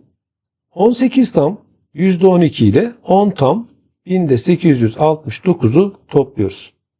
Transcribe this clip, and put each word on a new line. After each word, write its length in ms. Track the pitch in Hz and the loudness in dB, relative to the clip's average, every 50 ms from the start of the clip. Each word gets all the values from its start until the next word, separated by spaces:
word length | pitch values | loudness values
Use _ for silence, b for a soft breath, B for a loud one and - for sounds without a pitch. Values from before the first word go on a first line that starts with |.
| _ _ _ _ _ _ _ _ _ _ _ _ _ _ | _ _ _ _ _ _ _ _ _ _ _ _ _ _
On 200 | _ 175 196 233 | _ 0 0 0
sekiz 400 | 247 240 262 247 - 262 247 - | 0 0 -2 0 2 0 0 0
tam 300 | - 175 139 156 208 - _ _ _ _ _ _ - | 0 0 -2 -2 -4 -8 _ _ _ _ _ _ -8
yüzde 340 | 147 180 190 185 165 190 190 | -2 0 0 0 2 2 2
on 140 | 180 175 | 4 4
iki 240 | 170 143 - - 117 | 2 0 0 2 2
ile 260 | 104 101 143 226 233 240 _ - | 2 4 2 0 -2 -6 _ -4
on 260 | - 180 196 208 208 | 0 2 2 2 0
tam 400 | - - 139 127 165 233 233 - _ _ _ _ _ _ _ | 0 0 0 0 0 -2 -6 -12 _ _ _ _ _ _ _
binde 320 | 180 185 185 175 147 127 117 | -4 -2 -2 0 0 0 -2
sekiz 440 | - 170 175 175 - 170 139 120 | 0 0 -2 0 2 2 2 2
yüz 160 | 117 110 113 - | 0 -2 -2 0
altmış 480 | 151 156 156 156 - 123 110 - - | 0 0 0 -2 -6 -12 -10 -6 -2
dokuzu 500 | 185 165 - 135 110 117 160 202 202 196 _ _ - | -2 -2 0 0 0 2 2 0 0 -4 _ _ -4
topluyoruz. 680 | - 143 135 135 - - 104 - - - - - _ _ _ _ _ _ | -2 -2 -2 -2 -4 -6 -6 -4 -6 -10 -18 -20 _ _ _ _ _ _